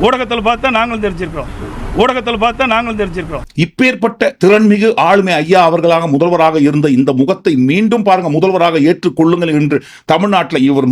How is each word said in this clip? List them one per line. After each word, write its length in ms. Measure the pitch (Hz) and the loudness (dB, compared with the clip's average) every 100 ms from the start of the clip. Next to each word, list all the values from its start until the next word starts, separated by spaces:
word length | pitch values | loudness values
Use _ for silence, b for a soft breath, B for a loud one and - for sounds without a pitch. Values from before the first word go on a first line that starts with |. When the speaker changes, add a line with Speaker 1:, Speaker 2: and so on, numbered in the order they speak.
| 208 | 0
Speaker 1:
ஊடகத்தில் 400 | 254 226 233 214 | 0 -2 -4 -2
பார்த்தா 200 | 233 262 226 | -2 -2 -2
நாங்களும் 280 | 240 226 208 | -2 -4 -6
தெரிஞ்சிருக்கிறோம், 440 | 170 175 160 123 - - - - 165 | -6 -8 -10 -12 -12 -12 -12 -6 0
ஊடகத்தில் 400 | 247 254 233 233 | 0 0 -4 -4
பார்த்தா 220 | 233 226 262 | -4 -4 -2
நாங்களும் 260 | 220 240 214 | -2 -4 -6
தெரிஞ்சிருக்கிறோம். 440 | 196 175 165 147 - - | -6 -8 -10 -10 -10 -4
Speaker 2:
இப்பேற்பட்ட 680 | 165 - 254 196 220 226 202 - | -4 0 0 0 -4 -2 -4 0
திறன்மிகு 480 | 185 214 220 202 220 - 160 | 2 4 4 2 2 2 2
ஆளுமை 280 | 202 185 | 2 2
ஐயா 280 | 160 160 185 170 | 0 2 4 4
அவர்களாக 380 | 170 170 165 165 | 2 2 0 0
முதல்வராக 460 | 139 170 175 160 160 143 | 0 0 2 2 2 2
இருந்த 200 | 147 147 127 | 2 2 2
இந்த 140 | 139 | 2
முகத்தை 400 | 127 139 190 185 139 127 | 0 0 -2 -2 0 0
மீண்டும் 360 | 175 220 240 202 | 0 0 0 0
பாருங்க, 220 | 185 175 | 0 0
முதல்வராக 500 | 151 190 185 170 165 151 | 0 0 2 0 2 2
ஏற்றுக்கொள்ளுங்கள் 640 | - 175 143 160 175 170 151 | 0 -2 0 0 0 0 0
என்று 220 | 147 143 B B B | 0 -2 B B B
தமிழ்நாட்டுல 500 | 160 202 190 170 156 135 | 0 0 0 0 0 2
இவர் 180 | 135 127 | 2 2